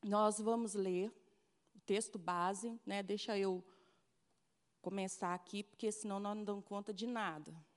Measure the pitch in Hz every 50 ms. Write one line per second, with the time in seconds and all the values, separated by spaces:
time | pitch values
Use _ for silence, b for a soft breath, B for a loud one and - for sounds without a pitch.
0 | - 214 202 208 214 214 214 214 220 214 233 233 233 214 196 208 190 190 185 180
1 | 185 220 - - - _ _ _ _ _ _ _ _ _ _ - _ - 202 202
2 | 226 - - 214 170 165 180 175 175 180 196 196 214 233 233 233 _ - 196 202
3 | 202 190 202 214 - - 220 202 196 190 185 180 180 B B B B B B B
4 | B B _ _ _ _ _ _ _ _ _ _ _ _ _ _ _ 180 190 196
5 | 190 190 - - - 180 175 180 - - - 202 202 - - _ - 220 208 -
6 | - 214 196 196 202 202 208 214 208 196 208 202 190 - 202 202 208 208 208 185
7 | 214 233 247 226 214 185 160 156 156 156 160 165 156 _ _